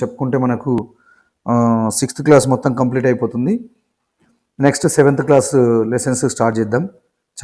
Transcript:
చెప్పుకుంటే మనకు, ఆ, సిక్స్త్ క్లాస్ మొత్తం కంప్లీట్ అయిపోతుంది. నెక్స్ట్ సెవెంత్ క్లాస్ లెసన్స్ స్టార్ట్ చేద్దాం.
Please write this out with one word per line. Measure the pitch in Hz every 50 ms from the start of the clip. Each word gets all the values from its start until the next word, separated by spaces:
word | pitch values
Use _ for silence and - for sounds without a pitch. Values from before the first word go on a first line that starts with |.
| 127
చెప్పుకుంటే | 123 - - 139 127 131
మనకు, | 131 127 123 120 117 - 139 123 113 104 - _ _ _ _ _ _ _ _ _ _ -
ఆ, | 120 120 120 117 117 113 113 113 110
సిక్స్త్ | 104 - 135 120 - -
క్లాస్ | 143 151 147 135 123
మొత్తం | 135 127 123 - 143 120
కంప్లీట్ | 127 127 123 127 131 123
అయిపోతుంది. | 131 123 123 120 110 - 117 123 156 220 247 - - _ _ _ _ _ _ _ _ _ _ _ _ _ _ _ _ _ -
నెక్స్ట్ | 139 143 135 - -
సెవెంత్ | 156 - 156 139 139 139 135
క్లాస్ | 135 139 143 135 127 - 147 135 123 120 117 113 110
లెసన్స్ | 110 123 120 - 135 127 - - 123
స్టార్ట్ | - - 117 113 110 110
చేద్దాం. | 113 104 113 127 175 196 - _ _ _ _ _ _ _ - -